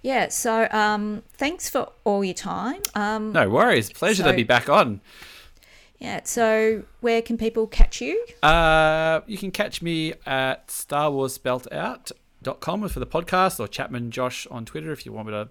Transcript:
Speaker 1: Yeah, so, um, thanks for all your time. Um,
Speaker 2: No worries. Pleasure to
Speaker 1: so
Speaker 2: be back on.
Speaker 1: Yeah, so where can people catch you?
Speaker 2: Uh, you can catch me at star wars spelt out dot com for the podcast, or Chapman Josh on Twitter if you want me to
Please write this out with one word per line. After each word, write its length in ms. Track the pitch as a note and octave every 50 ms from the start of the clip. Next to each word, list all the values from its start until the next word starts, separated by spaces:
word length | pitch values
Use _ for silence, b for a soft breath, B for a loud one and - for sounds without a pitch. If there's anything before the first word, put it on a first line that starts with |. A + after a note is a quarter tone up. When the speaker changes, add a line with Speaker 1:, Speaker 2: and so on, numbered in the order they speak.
Speaker 1:
Yeah, 280 | - B3+ C4+ A#3 F3+ -
so, 400 | - - - A#3+ A3 A3+ A3+ -
um, 540 | - G#3+ G#3 G#3+ G#3+ G#3 G#3 G#3 G#3 A3+ - _ -
thanks 340 | - C#4 C#4+ F4 F4+ - -
for 240 | - C#4 - - - _ _
all 200 | A3 G3+ G3+ G3+
your 80 | F#3 F3
time. 460 | - - - E3+ F#3 F#3+ A#3 D#4+ G4 G4+ - -
Um, 380 | G#3+ G#3 G#3 G#3+ A3 G#3+ A3
Speaker 2:
No 180 | G#3 E3 B2+ F#2+
worries. 420 | G#3 C#3 G#3+ B3 G3+ B2+ G#2+ -
Pleasure 300 | - - - F#3 A3 F#3+
to 80 | F3+ D#3
Speaker 1:
so 60 | C3+
Speaker 2:
be 80 | C3+ A#2
back 240 | - B2 A#2+ A#2 -
on. 320 | C#3+ G3+ F#3 B2 G#2 G2 B B B B B B B B B B B B B B B B B B B _
Speaker 1:
Yeah, 220 | - - - -
so 640 | - - - A#3+ A#3 A3 A3 A3 A3 A3 A3 G#3 - - - -
where 200 | - A#3 A#3 A3+
can 160 | A3+ - A3+
people 300 | A3+ A3 A3+ A3+ A3+ A3
catch 340 | G#3+ - - - - - -
you? 240 | A#3+ C4+ E4 A4+ A#4+ A#4 - -
Speaker 2:
Uh, 800 | - D3+ D#3+ E3+ E3 D#3+ D#3+ D#3+ D#3 D#3 D#3 D#3+ D#3+ D#3+ D#3+ D#3 -
you 100 | - G#3+
can 140 | F#3 - F#3+
catch 320 | - - G#3 - - -
me 300 | E3+ E3+ E3+ D#3+ D#3+ D#3 - - -
at 460 | - C3+ C3 C3 C3 - - _ -
star 400 | - - - _ D3 C#3+ D3+ D3+
wars 240 | C#3+ C3+ C3+ C3 C3
spelt 360 | - _ C3 B2 B2+ B2+ -
out 400 | - C#3 E3 A3 B3+ - _ - - _ _ _ _ _
dot 200 | - - C#3 -
com 280 | - D#3 E3+ G#3 G#3+ F3
for 120 | - C3+
the 60 | B2+
podcast, 520 | - - D#3+ E3+ - - F#3 F#3 F#3 - -
or 80 | A2+
Chapman 460 | G2+ - - C#3 - - B2 A#2+ A#2
Josh 340 | A2+ - B2+ B2+ B2 - - -
on 160 | - A#2+ A2+
Twitter 280 | - - D#3 D#3 D#3+
if 120 | D3+ - -
you 80 | -
want 140 | A2 G#2+ G#2+
me 60 | A2
to 160 | G#2+ G#2+ G#2+ A#2